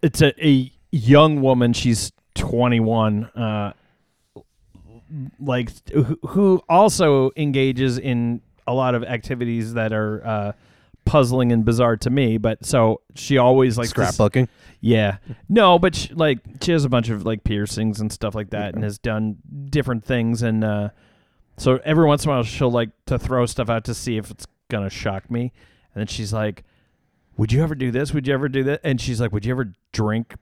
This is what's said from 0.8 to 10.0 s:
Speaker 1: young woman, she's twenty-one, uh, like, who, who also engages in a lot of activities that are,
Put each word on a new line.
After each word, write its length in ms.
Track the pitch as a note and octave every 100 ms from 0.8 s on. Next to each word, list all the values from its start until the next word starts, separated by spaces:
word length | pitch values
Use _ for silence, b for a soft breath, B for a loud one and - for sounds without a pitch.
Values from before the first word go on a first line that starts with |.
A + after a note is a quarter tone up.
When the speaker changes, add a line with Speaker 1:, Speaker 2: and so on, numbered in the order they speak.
| _
Speaker 1:
young 500 | D3+ A2+ C#3+ D#3 D3+
woman, 320 | C3+ B2+ A#2+
she's 400 | A#2 B2+ A2+ - _ _
twenty-one, 880 | - - A#2 B2 A#2 A2 A2+ A2 G#2 A2+ -
uh, 360 | A2+ G#2+ G#2 - _ _ _ _ _ - _ _ _ - - A2+ _ D#3 C3+ _
like, 320 | C#3+ B2 A#2 - -
who, 260 | - A#2+ D#3 -
who 360 | F#3+ G3+ F#3 -
also 600 | E3+ G#3 - E3+ C#3 C3 D3
engages 640 | D3 C3+ C3+ B2+ C3+ B2
in 420 | C3 A#2+ A#2 A#2+ _ _ -
a 80 |
lot 200 | B2+ B2+
of 100 | A#2+
activities 680 | A2+ A#2+ - B2+ A#2+ A#2 A2
that 180 | A#2 A2
are, 340 | G#2+